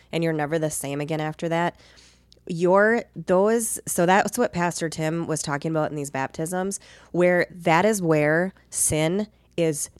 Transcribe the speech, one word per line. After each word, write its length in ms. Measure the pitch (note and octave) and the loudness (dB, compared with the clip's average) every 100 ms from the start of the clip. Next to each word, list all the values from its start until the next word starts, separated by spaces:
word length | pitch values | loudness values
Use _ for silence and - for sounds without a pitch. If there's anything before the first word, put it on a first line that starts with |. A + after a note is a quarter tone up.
| - | -8
and 140 | E3 | -2
you're 80 | E3 | -2
never 260 | D#3 D3 E3 | -2 -2 -2
the 120 | D#3 | -2
same 300 | - C#3 C#3+ | -4 -6 -6
again 200 | D3 D#3 | -4 -4
after 280 | D#3 - E3+ | -4 -4 -4
that, 280 | E3 F3 - - - - _ _ _ - | 0 -2 -4 -20 -20 -20 _ _ _ -8
your, 580 | E3 F3 F#3+ G#3+ A#3 - | 0 4 6 4 2 -2
those, 640 | F3 E3 F3+ G#3 A#3 A3 - - | -8 0 2 4 2 -2 -8 -6
so 200 | - E3+ | 0 4
that's 300 | G3 G3+ - | 4 4 0
what 160 | B3 | -2
Pastor 360 | E3+ F3 - E3 | 0 -2 -2 -6
Tim 380 | D#3 D#3 E3+ E3 | -4 -4 -2 -4
was 140 | D3+ | -4
talking 280 | D#3 C#3+ D#3+ | -4 -4 -2
about 200 | D#3+ D3+ | -2 -2
in 60 | D3+ | -4
these 140 | C#3+ | -6
baptisms, 680 | C3+ C3+ - D#3+ F#3 F#3+ G3 - - - | -6 -6 -6 -6 -4 -4 -8 -14 -20 -6
where 340 | E3+ F3+ F3+ - | 2 4 4 0
that 340 | F3+ F3 E3 | -2 2 4
is 180 | G#3 G#3 | 4 2
where 500 | E3 D#3 D3 D#3+ F#3 - _ | 2 2 2 2 -2 -6 _
sin 580 | - - D#3 D#3+ G3 G#3 _ _ - | -4 -2 0 0 -2 -4 _ _ -2
is 340 | D#3+ D3+ - | -2 -2 -8